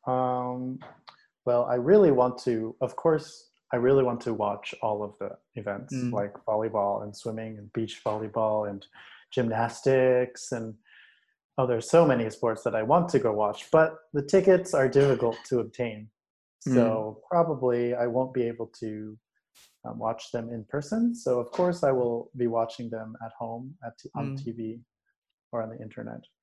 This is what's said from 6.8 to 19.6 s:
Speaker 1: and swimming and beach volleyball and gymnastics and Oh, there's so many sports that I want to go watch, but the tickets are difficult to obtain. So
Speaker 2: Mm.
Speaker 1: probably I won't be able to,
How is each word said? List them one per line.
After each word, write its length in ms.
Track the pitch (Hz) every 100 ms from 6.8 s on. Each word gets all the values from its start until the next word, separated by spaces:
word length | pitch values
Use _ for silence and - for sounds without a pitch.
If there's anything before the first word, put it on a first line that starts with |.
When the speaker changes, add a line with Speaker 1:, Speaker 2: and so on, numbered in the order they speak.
| 101 101
Speaker 1:
and 120 | 104
swimming 440 | 101 117 110 113 107
and 120 | 104
beach 300 | - 110 -
volleyball 640 | 117 107 107 113 110 107 104
and 140 | 101 - - - - _
gymnastics 1200 | - 117 113 117 - 139 131 127 127 127 - -
and 220 | 120 110 107 _ - _ _ _ _ _ -
Oh, 100 | 127
there's 220 | 117 -
so 160 | 165
many 240 | 160 123 110
sports 340 | - 120 110
that 100 | 117
I 80 | 110
want 260 | 110 165 165
to 80 | 131
go 120 | 117
watch, 380 | 104 104 101 -
but 280 | 160 160 156 _
the 100 | 147
tickets 520 | 139 196 190 185 185
are 140 | 147 135
difficult 480 | 139 139 120 117 113 -
to 100 | 123
obtain. 480 | 110 - 120 107 110 _ _ _ _ _
So 600 | - 123 117 110 107 107
Speaker 2:
Mm. 60 | -
Speaker 1:
probably 680 | 175 165 135 127 120 120
I 120 | 120 120
won't 240 | 120 131
be 100 | 127 117
able 180 | 117 110 -
to, 360 | 113 107 107 107 _ _ _ _